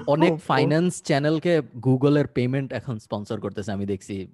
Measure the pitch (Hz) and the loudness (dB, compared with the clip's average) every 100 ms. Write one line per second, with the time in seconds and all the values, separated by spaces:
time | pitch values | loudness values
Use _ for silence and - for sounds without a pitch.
0 | 120 151 175 160 - 135 139 156 180 - | 0 4 4 2 0 2 2 2 0 -2
1 | - 139 147 156 175 160 120 120 131 127 | 0 0 2 0 0 0 -2 -2 0 4
2 | 143 147 139 123 123 135 135 123 - 110 | 4 4 2 -2 -2 -2 -4 -8 -8 -10
3 | - 104 104 107 104 101 101 98 98 98 | -6 -8 -6 -6 -6 -6 -6 -4 -4 -6
4 | - 98 92 | -8 -10 -10